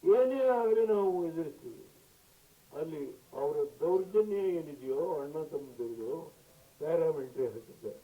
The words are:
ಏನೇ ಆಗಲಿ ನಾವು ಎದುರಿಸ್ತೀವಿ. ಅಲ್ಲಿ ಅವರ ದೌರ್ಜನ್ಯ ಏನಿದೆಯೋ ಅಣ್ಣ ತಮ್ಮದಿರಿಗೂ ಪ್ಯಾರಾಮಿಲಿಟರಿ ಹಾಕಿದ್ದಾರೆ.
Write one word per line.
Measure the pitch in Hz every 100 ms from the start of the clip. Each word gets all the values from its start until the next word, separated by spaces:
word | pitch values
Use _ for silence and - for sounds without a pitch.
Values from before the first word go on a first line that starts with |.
ಏನೇ | 170 220 254 269 262 240
ಆಗಲಿ | 233 220 220
ನಾವು | 208 196 180 170
ಎದುರಿಸ್ತೀವಿ. | 160 156 - 127 107 - - _ _ _ _ _ _ _ 143
ಅಲ್ಲಿ | 160 156 135 123 _ 127
ಅವರ | 139 147 143 -
ದೌರ್ಜನ್ಯ | 165 185 185 208 214 202 190 175
ಏನಿದೆಯೋ | 151 139 131 135 175 156
ಅಣ್ಣ | 139 151 151
ತಮ್ಮದಿರಿಗೂ | 151 135 120 117 113 113 156 - - _ - - _
ಪ್ಯಾರಾಮಿಲಿಟರಿ | 147 170 160 151 131 135 127
ಹಾಕಿದ್ದಾರೆ. | 110 - - 110 101